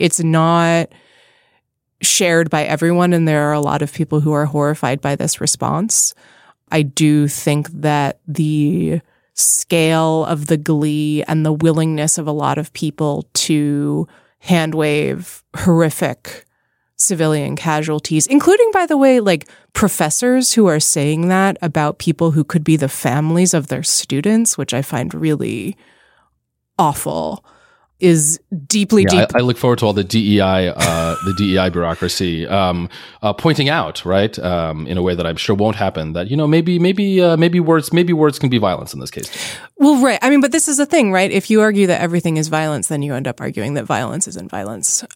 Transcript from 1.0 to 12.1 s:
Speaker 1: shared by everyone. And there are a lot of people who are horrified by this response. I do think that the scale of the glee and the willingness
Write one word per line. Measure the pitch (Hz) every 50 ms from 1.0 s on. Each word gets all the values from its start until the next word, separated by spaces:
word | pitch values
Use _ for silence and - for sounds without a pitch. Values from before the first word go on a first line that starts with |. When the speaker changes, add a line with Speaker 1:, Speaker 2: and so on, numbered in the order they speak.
| _ _ _ _ _ _ _ _ _ _ _ _ _ _ _ _ _ _ _ _ -
Speaker 1:
shared | - - - 196 175 170 165 170 160
by | - 156 151
everyone. | - 156 147 165 170 175 175 180 175 175
And | 170 165 160
there | 151 151 147 147
are | 151
a | 151
lot | 147 143 143 147
of | 147 143 -
people | - 160 - 156 156
who | 147 156 151
are | 147 147
horrified | 147 139 151 143 147 151 - - 127 131 143
by | - 139 143
this | 139 - - - -
response. | - - - - - 123 139 160 196 226 - - - - - _ _ _ _ _ _ _ _ _ _ - -
I | 160 151
do | 139 135 - 165 151 147 151 147 143
think | - - - 151 147 147 147 -
that | 165 151 147 151 147 147 143 135 - _ _
the | 170 151 - 160 151 151 151 147 147 - 180 165 160 156 165 - _ _ _ _ _ _
scale | - - - - - - - - 170 160 160 165 160 160 160 160 160 160
of | - 170 147 147 -
the | 165
glee | 156 147 - 160 147 147 151 151 151 151 151 151 147 - -
and | 151 156 156
the | 156 156
willingness | 151 160 165 160 160 160 160 156 151 151 156